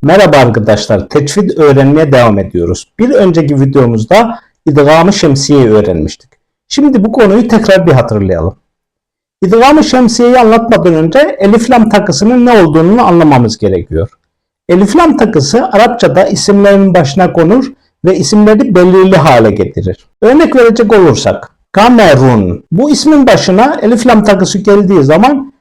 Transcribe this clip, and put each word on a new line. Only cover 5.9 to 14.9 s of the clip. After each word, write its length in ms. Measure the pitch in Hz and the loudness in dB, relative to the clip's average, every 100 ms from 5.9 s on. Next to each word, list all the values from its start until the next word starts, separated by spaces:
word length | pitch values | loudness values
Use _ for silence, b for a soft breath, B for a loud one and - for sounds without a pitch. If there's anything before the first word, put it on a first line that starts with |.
| 85 78 - _ _ _ _ _ | -4 -6 -10 _ _ _ _ _
Şimdi 380 | - 285 254 202 | -2 0 0 -2
bu 60 | |
konuyu 360 | 247 214 202 233 | 0 0 0 0
tekrar 400 | 226 - 190 170 | -2 0 0 2
bir 40 | |
hatırlayalım. 640 | 131 117 107 98 87 82 - _ _ _ _ _ _ _ _ | 0 -2 -4 -4 -4 -6 -8 _ _ _ _ _ _ _ _
İdgam-ı 420 | 190 226 254 311 | -2 2 2 2
şemsiyeyi 560 | 302 254 247 240 240 247 | 2 0 0 0 0 2
anlatmadan 540 | 226 226 233 214 170 | 2 0 0 0 0
önce 420 | 160 165 254 302 277 | 0 0 0 -2 0
elif 320 | 196 220 233 | 0 0 0
lam 180 | 247 220 | 0 2
takısının 560 | 208 202 156 208 247 240 | 0 -2 -2 0 0 2
ne 180 | 233 | 2
olduğunu 420 | 170 156 165 226 226 | 2 2 0 0 2
anlamamız 520 | 170 156 139 117 113 | 2 2 0 -2 -4
gerekiyor. 520 | 104 95 85 80 82 _ _ _ _ _ _ | -4 -4 -6 -8 -8 _ _ _ _ _ _
Elif 260 | 175 196 | 0 0